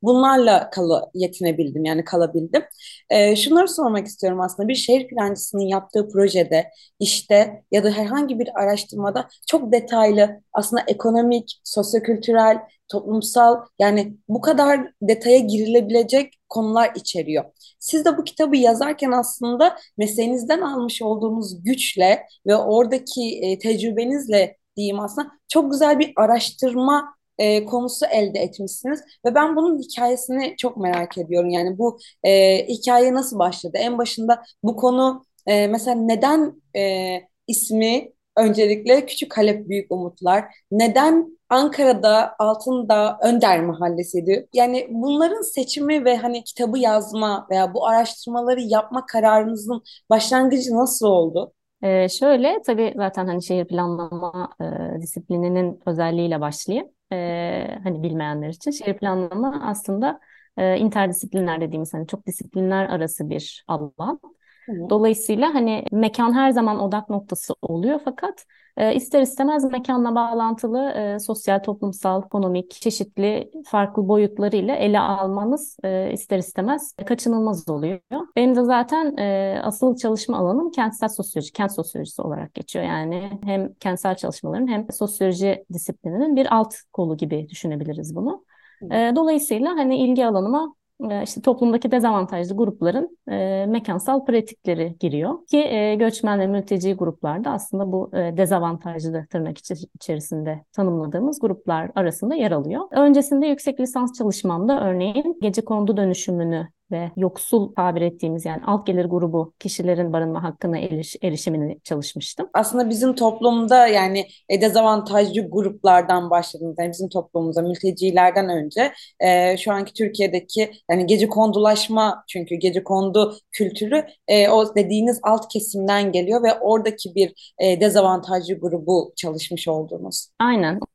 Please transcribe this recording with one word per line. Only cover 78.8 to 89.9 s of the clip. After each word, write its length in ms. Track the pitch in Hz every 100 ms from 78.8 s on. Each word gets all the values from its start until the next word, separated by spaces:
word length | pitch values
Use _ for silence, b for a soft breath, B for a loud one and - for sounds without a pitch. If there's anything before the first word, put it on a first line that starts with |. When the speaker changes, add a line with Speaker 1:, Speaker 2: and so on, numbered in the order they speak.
| 254 311 320 285
Speaker 2:
e, 420 | 202 196 196 196
asıl 320 | - 208 254 247
çalışma 420 | 233 220 - -
alanım 340 | 180 226 339
kentsel 380 | - 220 214 220
sosyoloji, 420 | 220 185 - 147
kent 200 | - 196
sosyolojisi 500 | 202 170 - 151 -
olarak 320 | - - 160
geçiyor. 320 | - - 170 175
Yani 440 | 160 156 180 196 202
hem 300 | 202 196 190
kentsel 420 | - 240 180 196 185
çalışmaların 520 | - 151 156 175 254
hem 200 | 220 220
sosyoloji 720 | 208 208 208 190 180 196 190 -
disiplininin 640 | 170 - - 170 180 302 277
bir 200 | 269 226
alt 200 | 220 - _
kolu 240 | - 175 156
gibi 300 | 156 151 151
düşünebiliriz 640 | - 170 147 147 151 147 160
bunu. 300 | 226 381 _ b b b
Speaker 1:
Hı. 140 | 185
Speaker 2:
E, 180 | 220 233 240
dolayısıyla 540 | 320 302 294 220 277
hani 280 | 349 269